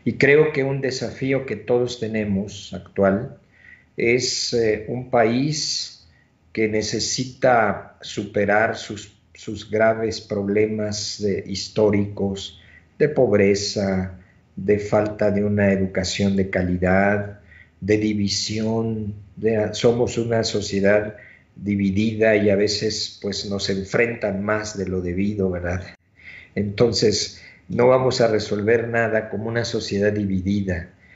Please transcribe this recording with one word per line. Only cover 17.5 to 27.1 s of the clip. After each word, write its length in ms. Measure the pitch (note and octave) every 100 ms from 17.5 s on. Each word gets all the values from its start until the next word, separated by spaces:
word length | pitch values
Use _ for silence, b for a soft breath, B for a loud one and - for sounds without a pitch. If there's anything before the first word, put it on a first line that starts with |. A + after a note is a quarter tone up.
| B B _
de 160 | F#2+ G#2+
división, 1160 | G#2+ G#2 G2+ - - G#2+ A2 A2+ A2+ A2 G#2 - - -
de, 380 | G#2+ A2 G#2
somos 440 | - A#2+ A#2+ A2 A#2+
una 260 | A2+ A2+
sociedad 720 | A2+ G#2+ G2 G2 G2 G#2 G#2+ B B B _ -
dividida 800 | G2 G2+ G2 F#2+ A2 G#2+ A2 G#2
y 140 | G2+
a 60 | G2
veces, 640 | G#2 - A2 - - -
pues, 280 | G2+ F#2+ G#2
nos 200 | G2 -
enfrentan 760 | G2 F#2 A#2+ A#2 A#2 G#2 F#2+
más 340 | G#2 G#2+ G#2 G2
de 100 | F#2
lo 140 | F#2
debido, 480 | F2+ F2+ G2+ G#2 F#2+
¿verdad? 320 | F2 F2 F2+ F2+ - _ B B B B F#2+
Entonces, 880 | G2+ G2+ A#2+ - A2